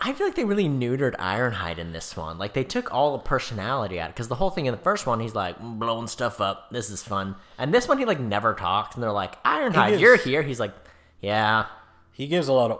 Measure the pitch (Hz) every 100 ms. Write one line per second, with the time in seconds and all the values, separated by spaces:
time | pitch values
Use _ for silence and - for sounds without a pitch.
0 | - 269 403 - 233 202 185 135 120 135
1 | 135 - 92 104 123 107 87 82 85 82
2 | - - 80 82 101 - 131 247 240 120
3 | 147 135 - 131 - 113 101 135 104 90
4 | 80 - 117 123 190 180 135 117 180 208
5 | - 117 113 107 90 87 113 110 113 113
6 | 113 - 120 - 98 98 - 120 101 98
7 | - 98 95 98 - - 131 214 240 269
8 | 247 180 120 101 113 101 92 98 107 -
9 | 117 101 92 - - 277 269 170 123 208
10 | 202 233 131 139 143 123 104 - - -
11 | _ - 101 107 107 110 110 - - -
12 | _ - 139 175 143 131 117 113